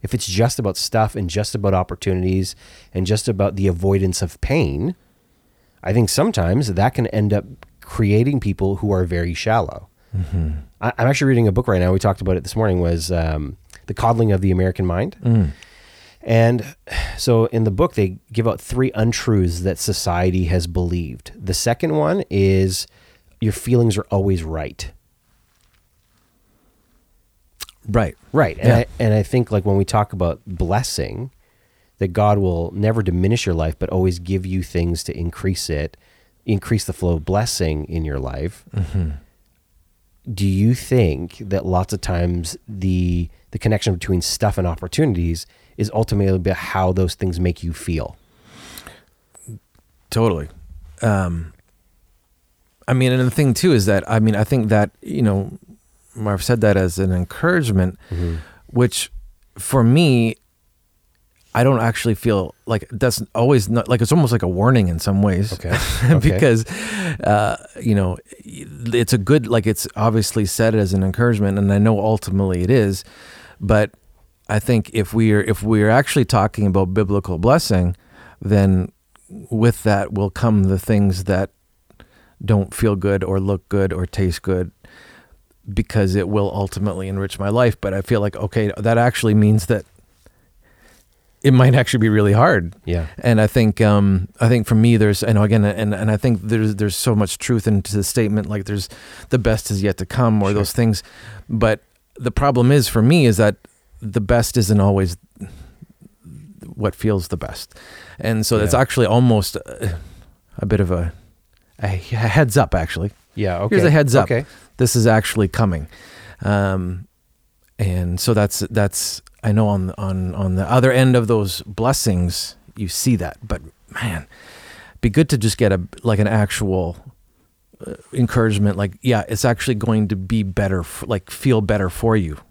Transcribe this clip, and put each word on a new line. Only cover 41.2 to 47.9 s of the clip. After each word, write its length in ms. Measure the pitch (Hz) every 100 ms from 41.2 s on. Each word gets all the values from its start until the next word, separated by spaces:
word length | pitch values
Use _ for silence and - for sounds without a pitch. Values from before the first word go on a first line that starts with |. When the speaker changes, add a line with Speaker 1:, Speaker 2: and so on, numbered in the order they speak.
| 87 -
Speaker 1:
that 240 | 107 95
lots 300 | 92 90 92
of 80 | 104
times 560 | - 87 87 87 82 - -
the, 600 | 104 95 90 90 87 85 - _
the 60 | -
connection 360 | - 107 -
between 260 | 90 - 90
stuff 380 | 82 - 110 95
and 80 | 90
opportunities 800 | 85 90 - 151 92 82 82 - _ _ -
is 120 | 107
ultimately 420 | 107 113 101 98 95
about 200 | 90 92
how 360 | - 95 92
those 220 | 92 92
things 260 | - 98 85
make 220 | 90 85
you 100 | 85
feel? 440 | 80 -